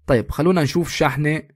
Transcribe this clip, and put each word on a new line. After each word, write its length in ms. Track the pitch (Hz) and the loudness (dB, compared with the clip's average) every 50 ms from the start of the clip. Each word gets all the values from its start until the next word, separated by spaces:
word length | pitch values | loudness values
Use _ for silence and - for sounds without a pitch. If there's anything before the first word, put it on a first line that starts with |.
| _ - | _ 0
طيب 240 | 135 113 104 - | 0 0 0 -2
خلونا 320 | - - 151 180 190 175 147 | -4 -2 0 2 2 2 2
نشوف 240 | 135 - 175 165 - | 0 0 -2 -2 -2
الشاحنة 540 | - - 160 139 131 143 151 151 156 156 - _ _ | -2 0 0 0 0 0 -2 -2 -2 -4 -6 _ _